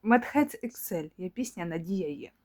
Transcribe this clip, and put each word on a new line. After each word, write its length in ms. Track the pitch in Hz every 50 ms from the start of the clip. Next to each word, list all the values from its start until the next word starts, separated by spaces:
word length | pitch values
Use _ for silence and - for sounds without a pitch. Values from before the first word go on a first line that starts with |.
| -
Медхец 600 | 214 233 247 240 - - 285 294 285 - - -
Excel. 480 | 233 - - - - 196 170 151 160 _
Є 120 | - 180 185
пісня 360 | _ 240 254 233 - - 170
«Надія 440 | 170 160 170 165 175 196 190 175 147
є». 220 | 147 143 - - _ _ _